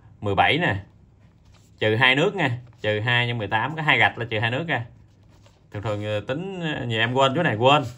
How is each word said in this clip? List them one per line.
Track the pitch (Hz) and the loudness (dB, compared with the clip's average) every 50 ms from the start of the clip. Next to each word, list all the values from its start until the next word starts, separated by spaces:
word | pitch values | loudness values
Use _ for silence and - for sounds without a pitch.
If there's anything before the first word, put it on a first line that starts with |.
| - - - - | -12 -18 -16 -8
mười | - 101 98 | -4 -2 2
bảy | 98 90 95 123 156 | 2 4 4 2 2
nè. | 180 143 107 98 - - - - - - _ _ - _ _ _ _ - - - _ _ _ _ | 2 0 0 -2 -6 -10 -20 -20 -20 -20 _ _ -20 _ _ _ _ -20 -20 -20 _ _ _ _
Trừ | 110 107 110 | 0 0 2
hai | 113 131 127 131 | 4 4 4 4
nước | 143 156 208 202 | 4 2 2 0
nha. | 190 156 127 120 - - - - - | 0 -2 -2 -2 -6 -8 -14 -14 -6
Trừ | - 107 107 104 | -4 -2 -2 -2
hai | 107 123 120 120 120 | 0 0 0 0 0
nhân | 120 120 120 | -2 -4 -4
mười | 104 | -4
tám, | 95 113 110 117 139 160 | -2 -2 -2 -2 -2 -4
có | 156 | -4
hai | 156 151 135 120 | 0 0 2 4
gạch | 110 101 - 113 | 2 2 0 -2
là | 120 120 | -6 -4
trừ | 113 107 | -2 -2
hai | 113 113 | -2 -2
nước | 120 143 170 | -2 -4 -4
nha. | 170 143 120 120 - - - - _ _ _ _ - - - - - _ _ _ _ | -4 -4 -4 -4 -8 -14 -20 -20 _ _ _ _ -20 -20 -20 -20 -20 _ _ _ _
Thường | - 104 | -12 -8
thường, | 98 110 104 104 107 | -6 -6 -4 -4 -4
ờ, | 107 107 104 | -4 -4 -4
tính, | - - 131 160 185 196 190 180 | -4 -6 -6 -6 -6 -8 -8 -6
ờ, | 165 156 147 - - | -6 -4 -4 -4 -4
nhiều | 120 113 110 | -2 0 0
em | 113 120 127 | 0 0 2
quên | 135 135 135 127 | 2 2 2 2
chỗ | 127 | 0
này, | 139 139 110 | 0 0 0
quên | 104 120 135 143 151 139 - - | 2 4 4 4 4 2 -2 -10